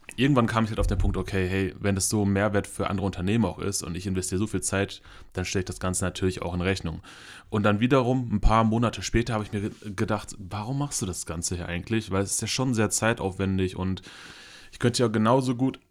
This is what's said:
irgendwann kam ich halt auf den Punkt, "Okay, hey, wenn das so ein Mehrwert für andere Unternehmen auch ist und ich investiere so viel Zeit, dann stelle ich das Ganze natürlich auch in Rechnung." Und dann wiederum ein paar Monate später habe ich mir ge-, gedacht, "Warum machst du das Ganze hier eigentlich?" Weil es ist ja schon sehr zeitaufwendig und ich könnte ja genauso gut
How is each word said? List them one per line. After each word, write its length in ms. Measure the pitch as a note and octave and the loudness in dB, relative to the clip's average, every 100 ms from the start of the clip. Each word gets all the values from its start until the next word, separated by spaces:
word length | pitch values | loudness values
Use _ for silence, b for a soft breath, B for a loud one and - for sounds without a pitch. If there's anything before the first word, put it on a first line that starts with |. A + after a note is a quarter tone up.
| - | -10
irgendwann 320 | - C3+ C3+ A2 | 0 4 4 4
kam 180 | A2 | 2
ich 60 | A2 | 0
halt 80 | G#2 | 2
auf 80 | G2 | 2
den 120 | F#2+ | 2
Punkt, 180 | G2+ F#2+ | 2 0
"Okay, 320 | F#2 F#2+ F#2 | -2 0 0
hey, 260 | F#2+ F#2+ - | 0 0 -2
wenn 140 | G2+ | 0
das 140 | F#2+ - | 0 2
so 160 | A2 | 2
ein 80 | G2+ | 2
Mehrwert 340 | G2 G#2 G2+ - | 2 2 0 -2
für 240 | - G2 | -2 -2
andere 160 | G2 G2 | -2 -2
Unternehmen 400 | F#2 F2+ A2+ F#2 | -2 0 2 2
auch 120 | - | 0
ist 240 | F2 - | -4 -4
und 140 | - E2+ | -4 -6
ich 100 | F#2+ | -4
investiere 320 | F#2+ - F#2 | -4 -2 -2
so 80 | G#2+ | -2
viel 160 | F#2+ | -2
Zeit, 400 | - F#2+ G2 - - B B | -2 0 0 -4 -16 B B
dann 140 | - F2+ | -6 -2
stelle 160 | G2 | -2
ich 40 | F#2 | -2
das 140 | F2+ | -4
Ganze 240 | F#2 F2+ | -4 -2
natürlich 380 | F#2 - F#2+ F2+ | -2 0 -2 -2
auch 120 | E2+ | -4
in 60 | F2 | -2
Rechnung." 420 | F2+ F#2+ E2+ E2 - B B B B | 0 0 -4 -8 -12 B B B B
Und 160 | G#2+ | 0
dann 160 | G#2 G#2 | 2 4
wiederum 520 | B2 C3+ A#2+ C3 A#2+ | 4 4 4 2 0
ein 80 | G#2+ | 4
paar 220 | - A2 | 6 6
Monate 400 | A2+ A2+ A#2 G2 | 4 4 2 -2
später 320 | - A2+ A#2+ | 0 0 2
habe 100 | A2 | -2
ich 80 | G#2 | -2
mir 180 | G#2 G#2 | -4 -4
ge-, 200 | - G#2+ F#2+ | -8 -10 -4
gedacht, 400 | G#2+ G#2+ - - | -2 -2 -4 -14
"Warum 400 | F#2 G2+ G#2 C#3 | -10 -6 -4 -4
machst 240 | C#3+ - | -4 -4
du 40 | F#2 | -4
das 200 | F2 - | -6 -8
Ganze 300 | E2 - F2 | -6 -4 -4
hier 100 | F2 | -4
eigentlich?" 440 | F2 - A2 G2 | -6 -2 -2 0
Weil 100 | F#2+ | -2
es 100 | G2 | 0
ist 100 | - | -2
ja 40 | G#2+ | -2
schon 280 | - C3 | -2 0
sehr 160 | A2+ G#2+ | 2 2
zeitaufwendig 840 | - A2 A#2 G2 F#2 G2 F#2+ F#2 | 2 0 0 -2 -2 0 2 0
und 280 | E2+ F#2 F#2 - B B B B B B | -2 -4 -4 -8 B B B B B B
ich 40 | - | -2
könnte 240 | A#2+ A#2 | 0 2
ja 60 | A#2 | 2
genauso 460 | A2 A2 C3 B2+ | 4 4 4 2
gut 240 | B2 C3 - _ | 0 0 -2 _